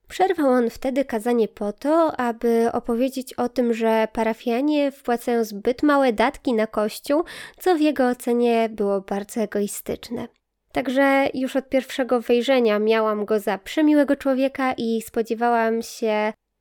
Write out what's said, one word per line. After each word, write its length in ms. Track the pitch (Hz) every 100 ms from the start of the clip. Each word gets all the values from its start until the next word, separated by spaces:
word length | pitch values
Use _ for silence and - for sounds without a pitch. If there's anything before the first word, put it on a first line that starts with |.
| -
Przerwał 420 | - 381 339 277
on 200 | 254 233
wtedy 360 | - 262 262 269
kazanie 420 | 226 233 240 208
po 260 | - 208
to, 460 | 208 285 320 320 -
aby 500 | 247 226 233 233 233
opowiedzieć 600 | - - 233 262 262 247
o 160 | - 240
tym, 240 | - 240
że 340 | 226 226 220 220
parafianie 760 | - 226 220 247 233 294 294 285
wpłacają 520 | 269 - 233 - 233
zbyt 400 | 214 202 226 254
małe 300 | 294 285 269
datki 400 | 208 233 - -
na 140 | 226 220
kościół, 560 | - 214 - - 294 339 - - -
co 160 | 370 339
w 60 |
jego 260 | 302 269 247
ocenie 640 | 247 - 240 240 226 226
było 320 | 220 202 196
bardzo 400 | 190 202 202 240
egoistyczne. 840 | 208 208 202 - - - - 240 233 _ _ _ _
Także 560 | 277 262 262 277 269 277
już 220 | 262 254 269
od 140 | 262
pierwszego 520 | 269 254 - 240 247
wejrzenia 580 | 233 240 240 262 233 208
miałam 460 | 214 226 220 208 202
go 140 | 214
za 180 | 208 196
przemiłego 580 | - - 302 302 285 277
człowieka 580 | 277 262 269 269 262
i 280 | - 233 226
spodziewałam 800 | - - 214 226 240 233 226 226
się, 520 | 226 - 220 214 214 - _ _